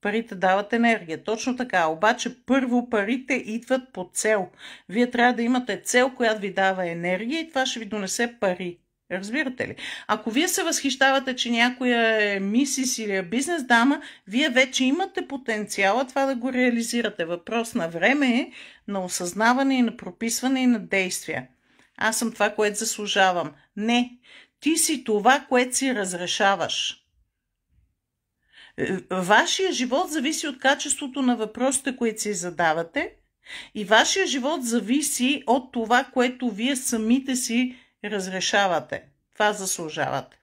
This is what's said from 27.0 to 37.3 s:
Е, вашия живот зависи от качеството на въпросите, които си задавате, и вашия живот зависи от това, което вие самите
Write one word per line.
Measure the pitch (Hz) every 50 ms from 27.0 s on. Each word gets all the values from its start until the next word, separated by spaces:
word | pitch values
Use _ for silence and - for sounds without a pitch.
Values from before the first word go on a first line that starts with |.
| _ _ _ _ _ _ _ _ _ _ _ _ _ _ _ _ _ _ _ _ _ _ _ _ _ _ _ _ _ _ _ - - - _ -
Е, | - - 190 185 - _
вашия | 190 185 185 175 208 226 320 320 - - 381 370
живот | 302 233 254 247 240 294 370 302
зависи | 302 320 247 294 311 - -
от | 302 - -
качеството | - 262 285 285 - 302 269 - 294 269 254 294
на | 269 247 240
въпросите, | 214 220 214 214 240 247 262 269 - - 277 254
които | 254 240 226 214 220
си | - 208 208
задавате, | 175 170 180 170 151 175 160 156 165 170 165 _ 285 330 440 - _ _ _ _ _ _ - - - - - _
и | 226 208
вашия | 180 220 226 302 320 - 381 381
живот | 302 247 277 233 277 320 339 254
зависи | 233 233 233 196 196 254 294 294 - - - 240 262 294 294 -
от | - 233 277 254 -
това, | - 240 226 208 240 247 269 - -
което | 262 247 254 254 - 254 240
вие | 202 190 226 262 285
самите | 262 - - 247 220 220 220 240 277 269 277